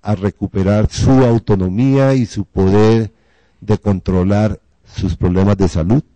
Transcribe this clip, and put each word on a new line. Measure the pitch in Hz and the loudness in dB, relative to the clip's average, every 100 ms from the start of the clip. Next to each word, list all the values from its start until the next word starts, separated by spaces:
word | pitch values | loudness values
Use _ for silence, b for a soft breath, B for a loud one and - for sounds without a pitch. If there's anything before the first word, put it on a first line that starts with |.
a | 101 | -4
recuperar | 101 98 - 101 101 92 104 107 | -4 -4 -4 -6 -2 0 0 -2
su | - 127 | -2 0
autonomía | 131 123 117 - 98 90 98 135 135 135 | 2 2 0 0 -2 -2 0 0 2 2
y | 135 | 0
su | 113 104 | -2 -6
poder | 98 - 95 101 107 113 107 _ _ _ _ _ | -8 -2 2 4 4 2 -2 _ _ _ _ _
de | 101 104 | -4 -2
controlar | 104 92 - 92 92 101 107 85 _ _ | -2 -4 -2 0 0 0 -2 -4 _ _
sus | _ - - | _ -6 -6
problemas | - 90 90 98 98 | -2 -2 2 2 2
de | 92 | 0
salud. | 85 82 135 - | -2 0 -2 -2